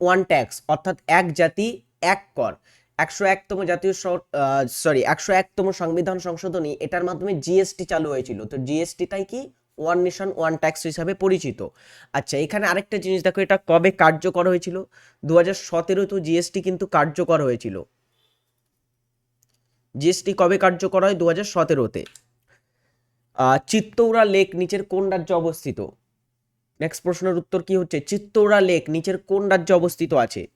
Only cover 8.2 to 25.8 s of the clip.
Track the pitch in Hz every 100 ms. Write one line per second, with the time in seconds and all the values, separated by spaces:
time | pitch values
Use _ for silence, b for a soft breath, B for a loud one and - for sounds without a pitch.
8.2 | 123 104 107 135 131 156 170 - 180 196
9.2 | 190 240 262 _ _ - 156 175 180 175
10.2 | 196 - 160 160 160 - 165 156 165 190
11.2 | 190 190 135 107 85 b b b b 139
12.2 | - 143 156 208 202 180 202 208 185 185
13.2 | 185 185 190 190 - 165 180 190 160 160
14.2 | 185 175 180 180 180 180 - b b b
15.2 | 143 170 175 190 - 170 165 190 196 196
16.2 | 160 170 170 196 185 180 190 160 147 151
17.2 | 170 160 135 117 113 92 - _ _ _
18.2 | _ _ _ _ _ _ _ _ _ _
19.2 | _ _ _ _ _ _ _ 131 156 185
20.2 | 190 196 180 196 190 175 185 190 196 185
21.2 | 170 165 202 180 156 147 110 - - -
22.2 | _ _ _ _ _ _ _ _ _ _
23.2 | _ - 127 139 - 220 214 - 226 226
24.2 | 214 196 190 165 180 196 - 190 196 185
25.2 | 165 175 165 156 139 107